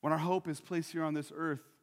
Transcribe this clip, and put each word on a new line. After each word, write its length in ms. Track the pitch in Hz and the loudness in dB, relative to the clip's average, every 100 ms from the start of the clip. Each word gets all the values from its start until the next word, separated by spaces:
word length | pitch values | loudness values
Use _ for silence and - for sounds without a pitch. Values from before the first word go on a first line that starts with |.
When 120 | 147 | 4
our 60 | 156 | 4
hope 300 | 165 185 170 | 4 0 0
is 120 | 147 | -6
placed 320 | - 175 160 | -2 -4 -2
here 100 | 165 | -2
on 120 | 160 | 0
this 180 | 151 147 | 0 -4
earth, 280 | - 160 139 - _ | -4 -2 -2 -6 _